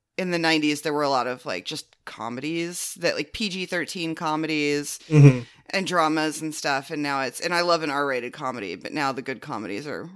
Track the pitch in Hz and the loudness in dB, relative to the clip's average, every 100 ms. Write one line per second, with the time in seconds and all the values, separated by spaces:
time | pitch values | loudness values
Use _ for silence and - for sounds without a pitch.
0 | _ - 185 175 165 160 151 147 165 147 | _ -6 -2 0 2 4 2 0 0 0
1 | 147 135 120 127 151 90 - 156 - _ | 2 2 0 -4 -6 -6 -6 -10 -10 _
2 | - - 110 120 147 165 170 180 - - | -20 -10 -8 -6 -4 -4 -4 -6 -8 -2
3 | 170 - 151 - 214 185 180 175 151 185 | -2 -2 -6 -4 -4 -4 -4 -4 -4 -6
4 | 165 160 165 156 160 156 147 143 143 - | -6 -4 -2 -2 0 0 0 0 -2 -10
5 | - 151 143 127 117 - - 196 190 175 | 4 10 10 10 -2 -18 -6 -4 0 2
6 | 156 156 156 151 160 151 156 135 139 156 | 2 2 0 -2 -8 -6 -2 -2 -4 -6
7 | 143 139 131 - 175 175 175 170 156 139 | -2 -2 -4 -4 -2 0 4 2 2 0
8 | 143 131 120 - 139 123 98 87 - 104 | 0 0 -4 -6 -6 -4 -6 -8 -6 -2
9 | 135 127 135 127 - 120 104 101 147 95 | -2 -2 -6 -8 -8 -8 -6 -8 -8 -8
10 | 143 | -10